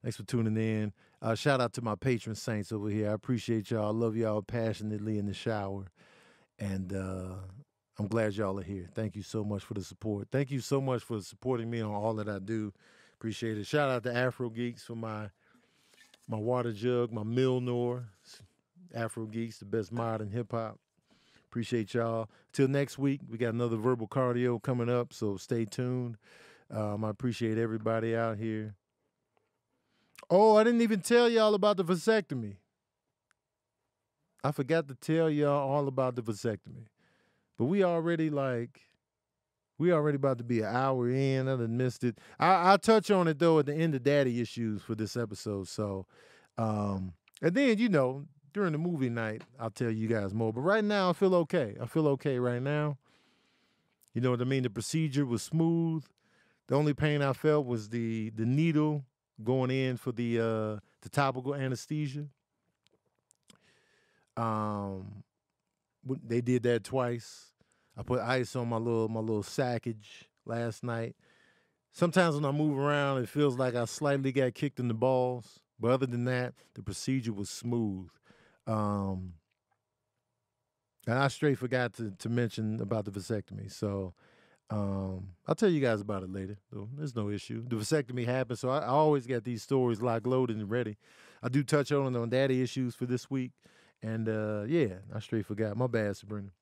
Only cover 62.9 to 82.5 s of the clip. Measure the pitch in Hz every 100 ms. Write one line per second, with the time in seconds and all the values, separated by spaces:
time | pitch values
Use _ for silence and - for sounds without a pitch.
62.9 | _ _ _ _ _ _ - _ _ _
63.9 | _ _ _ _ - 113 110 107 104 101
64.9 | 95 98 101 - _ _ _ _ _ _
65.9 | _ 127 131 120 117 120 123 117 117 101
66.9 | 131 123 120 - - - _ _ _ _
67.9 | - - 123 110 131 120 131 120 113 117
68.9 | 117 110 110 110 107 98 - 127 120 -
69.9 | 107 104 - - _ - 117 120 - 120
70.9 | 117 117 - _ _ _ _ _ _ _
71.9 | - 175 185 170 147 147 143 156 135 143
72.9 | 147 139 135 117 143 147 123 131 120 120
73.9 | - 147 139 135 131 127 - 147 - 123
74.9 | 110 127 131 127 123 - - _ _ 110
75.9 | 131 131 120 123 127 123 - _ - 104
76.9 | 95 - 135 117 101 101 - 120 120 110
77.9 | 95 87 _ _ - _ _ - 110 104
78.9 | 104 98 95 92 85 _ _ _ _ _
79.9 | _ _ _ _ _ _ _ _ _ _
80.9 | _ - 120 139 - 151 135 127 127 120
81.9 | - 113 95 113 120 120